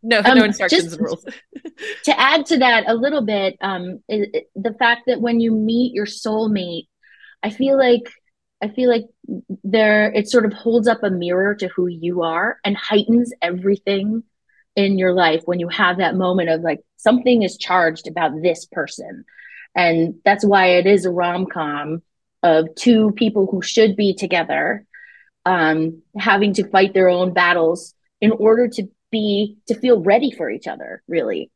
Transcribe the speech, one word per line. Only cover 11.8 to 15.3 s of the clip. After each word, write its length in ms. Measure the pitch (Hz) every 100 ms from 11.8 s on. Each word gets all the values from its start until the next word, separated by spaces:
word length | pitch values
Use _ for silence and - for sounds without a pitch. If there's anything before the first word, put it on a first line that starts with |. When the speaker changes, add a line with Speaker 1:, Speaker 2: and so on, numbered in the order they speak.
| 180
Speaker 2:
you 360 | 170 165 180
are 360 | 165 165 208 -
and 120 | 202 202
heightens 560 | - 214 208 233 240 -
everything 800 | 170 180 190 196 - 196 202 226 - _ _ _ _ -
in 220 | 196 196
your 140 | 185
life 300 | 180 170